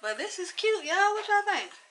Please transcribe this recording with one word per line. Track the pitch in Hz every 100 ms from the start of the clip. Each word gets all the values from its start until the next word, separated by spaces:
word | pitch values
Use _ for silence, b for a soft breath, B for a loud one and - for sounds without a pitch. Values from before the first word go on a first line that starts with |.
But | 214 214
this | 415 -
is | 359
cute, | - 427 427
y'all. | 294 349 403
What | 415 427
y'all | 403 403
think? | 339 359 - -